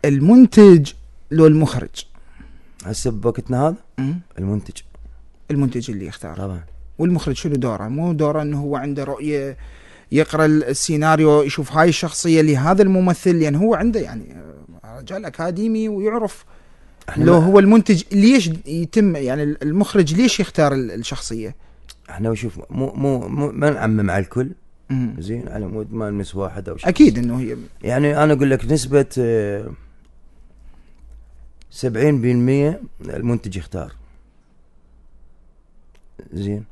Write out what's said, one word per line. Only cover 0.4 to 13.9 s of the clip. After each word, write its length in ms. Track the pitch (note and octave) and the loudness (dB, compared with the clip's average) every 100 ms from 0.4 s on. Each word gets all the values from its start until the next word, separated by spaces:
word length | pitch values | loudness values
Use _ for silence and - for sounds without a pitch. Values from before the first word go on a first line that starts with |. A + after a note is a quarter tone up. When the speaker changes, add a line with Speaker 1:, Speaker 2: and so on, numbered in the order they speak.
| B3+ - G3+ E3+ C#3 - - - - | 8 10 12 10 6 -8 -20 -20 -4
Speaker 1:
لو 160 | D#3 D#3 | 6 6
المخرج؟ 580 | D#3 D3+ B2 - - - - - - - - - - | 6 2 -2 -8 -14 -18 -20 -20 -20 -20 -20 -20 -18
Speaker 2:
هسه 260 | F2+ G#2+ B2+ | -12 -6 -6
بوقتنا 580 | G#2+ A2+ A#2 - B2+ D3+ | -2 -2 -4 -4 0 0
هذا؟ 80 | F#3+ - - | -2 -12 -6
Speaker 1:
أمم. 220 | C3+ F3 - - | -6 -6 -10 -8
Speaker 2:
المنتج. 420 | F#2+ G#2 - - - - - - - _ - | -6 -6 -8 -20 -20 -20 -20 -20 -20 _ -6
Speaker 1:
المنتج 400 | C#3+ C3+ B2 A2+ | -2 -2 -2 -8
اللي 160 | G2+ F2 | -10 -10
يختار. 300 | - D#2+ D#2+ | -14 -14 -10
Speaker 2:
طبعًا. 280 | G2 F2+ E2 - - - | -8 -10 -14 -20 -20 -4
Speaker 1:
والمخرج 380 | E3+ F3 - C3 | -2 -2 -4 -6
شنو 180 | E3 | -4
دوره؟ 340 | C#3+ B2 G#2 G#2+ | -4 -4 -6 -8
مو 240 | C#3 F3 | -6 -4
دوره 300 | D#3 D3+ D#3 | -2 -2 -2
إنه 180 | D3 D3 | -4 -6
هو 160 | C#3+ C#3+ | -6 -6
عنده 280 | C#3 C#3 | -6 -8
رؤية، 520 | C3+ C3 D3+ D3 C#3 B2+ - - - - _ | -8 -8 -6 -6 -6 -12 -18 -20 -20 -20 _
يقرأ 340 | C#3+ D#3 D3+ D#3 | 0 0 2 2
السيناريو، 960 | D3+ B2+ C#3 - D#3 D#3 D#3 D#3 D3 | 2 0 -4 -2 0 2 4 4 4
يشوف 300 | C#3+ D3+ C#3 | 2 -4 -4
هاي 160 | D#3 E3+ | 2 2
الشخصية 540 | D3+ E3+ - E3+ D#3+ | 2 -4 -4 2 4
لهذا 400 | D#3 C3+ D3 F#3+ | 4 2 2 2
الممثل، 580 | G3 F#3+ F#3 E3 F#3+ E3+ | 4 2 2 0 0 2
لأن 140 | D3+ | 2
هو 200 | C#3+ A3 | 0 0
عنده، 260 | F#3+ A3+ | 0 0